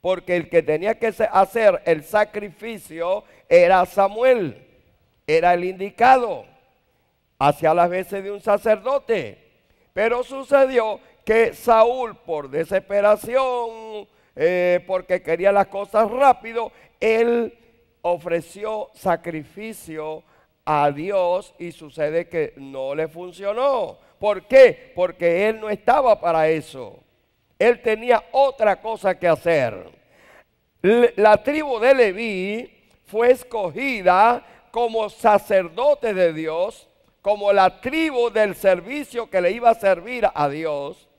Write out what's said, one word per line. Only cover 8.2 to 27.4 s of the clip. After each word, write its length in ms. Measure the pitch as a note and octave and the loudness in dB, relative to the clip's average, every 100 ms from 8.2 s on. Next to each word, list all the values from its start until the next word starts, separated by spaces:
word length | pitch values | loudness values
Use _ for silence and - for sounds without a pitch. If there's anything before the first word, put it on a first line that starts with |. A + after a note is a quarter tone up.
de 80 | F#3+ | -10
un 80 | G3+ | -10
sacerdote, 1000 | G#3+ G#3 A3+ G#3+ G#3+ C#4 - G#3+ A#2 - _ _ _ _ _ | -2 0 2 -2 0 -6 -2 -6 -6 -14 _ _ _ _ _
pero 320 | - A3 A#3+ | -4 -2 -2
sucedió 760 | B3+ C4+ C4 C#4 C4+ B3+ A3 G3 _ _ | -6 -12 0 2 4 0 -2 -6 _ _
que 280 | - A3 A3+ | -2 2 2
Saúl, 640 | - - A3+ A#3 B3+ A#3 F3+ | -2 2 4 4 2 -8 -10
por 320 | - D#3 C#3 | -8 -8 -6
desesperación, 1600 | C#3 D#3+ F#3+ F#3+ G3+ G3+ G#3 - B3+ C4 B3 A#3 A3+ A3 G#3+ G3 _ _ | -8 -4 -4 -2 0 2 2 0 -2 -2 -4 -8 -12 -16 -16 -18 _ _
eh, 480 | - D#3+ F3+ F3+ F3 F3+ | -2 -2 0 0 0 -2
porque 360 | F#3+ F3+ F3+ | -8 -4 -6
quería 300 | D3 E3+ F#3 | -2 0 2
las 160 | G3+ F#3+ | 2 0
cosas 420 | G3 G3+ G#3+ A3 | -4 -4 0 0
rápido, 640 | A#3+ C#4 B3+ A3 A#3 A3+ _ _ _ | 2 2 2 -2 -8 -8 _ _ _
él 580 | A3 A3+ A#3 A#3+ A3+ _ _ _ _ _ | -2 0 0 0 -4 _ _ _ _ _
ofreció 880 | F3 F3 F3 E3+ E3+ G3 G#3 G#3+ - | -6 -6 -4 -6 -6 -12 -10 -8 -10
sacrificio 1300 | _ F#3+ E3+ E3+ D#3+ C#3+ - A3 G#3+ - D#3 D#3 D#3 _ _ _ _ | _ -4 -4 -6 -12 -14 -16 -16 -16 -16 -12 -12 -12 _ _ _ _
a 260 | - D3+ D3 | -4 0 0
Dios 640 | C#3+ F3 G3 F3+ F3+ G3+ _ | -2 -4 -2 -2 -2 -6 _
y 120 | E3+ | -16
sucede 580 | D#3+ D#3 E3 D3+ E3 E3+ | -16 -20 -8 -4 -4 -4
que 260 | E3+ D3+ - | -6 -6 -8
no 400 | C3+ C3+ C3+ D3 | -16 -10 -8 -6
le 100 | D#3+ | -8
funcionó. 920 | D#3+ F3+ F3 G3 G#3+ C4+ B3+ E3+ - _ _ | -10 -18 -10 -8 -4 -2 -2 -6 -12 _ _
¿Por 300 | G#3 G3 _ | -4 -4 _
qué? 440 | C4 B3 D#3+ - - | 8 8 6 -12 -4
Porque 520 | F3+ - E3+ E3+ G#3 | -4 0 0 2 0
él 120 | A3 | -2
no 80 | G#3+ | -6
estaba 500 | G#3 - C#4 B3+ G#3 | -4 0 2 4 2
para 280 | F3 E3 D#3 | 2 0 2
eso. 500 | D#3+ - C3+ A2+ - _ _ _ _ | 0 -4 -16 -18 -20 _ _ _ _